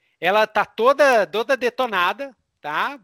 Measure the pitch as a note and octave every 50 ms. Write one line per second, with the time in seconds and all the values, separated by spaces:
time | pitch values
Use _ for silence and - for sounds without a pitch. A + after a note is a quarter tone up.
0 | _ _ _ - D#3+ F3 G3 G#3+ A3 G#3 - G#3 F#3+ - _ - A3 B3+ C#4+ C#4
1 | D4 C#4 B3+ A3 F#3+ D#3 D3+ G#3+ A#3+ A3 C4+ A#3 B3+ A#3 - - B3+ A#3+ G#3 F#3
2 | F3 F3+ G#3+ A3 C#4 C#4 A3 _ _ _ _ _ - D3 D3+ E3 G3+ B3 C#4+ C4